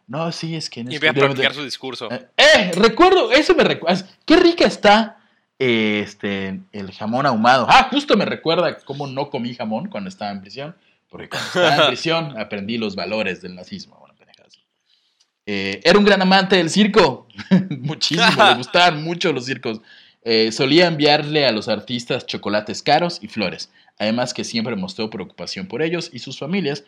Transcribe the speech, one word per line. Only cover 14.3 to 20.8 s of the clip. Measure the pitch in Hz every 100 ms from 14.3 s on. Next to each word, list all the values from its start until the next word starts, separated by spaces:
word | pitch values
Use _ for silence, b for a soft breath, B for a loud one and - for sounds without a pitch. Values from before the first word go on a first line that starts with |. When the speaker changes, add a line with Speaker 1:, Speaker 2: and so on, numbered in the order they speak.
| _ _
Speaker 1:
así. | _ _ _ _ _ _ _ _ _ -
Eh, | 101 196 98 160
era | 202
un |
gran | 208 196
amante | 185 190 185 185
del | 165
circo. | 185 214 208 160 120 - - -
<laughs> | 190 -
Muchísimo, | 135 135 156 - 202 226 - 202
le | 127
Speaker 2:
<laughs> |
Speaker 1:
gustaban | 127 175 175 151
mucho | 160 175 175
los | 135 123
circos. | 127 120 110 b b b b
Eh, | 117 113 110
solía | 110 135 160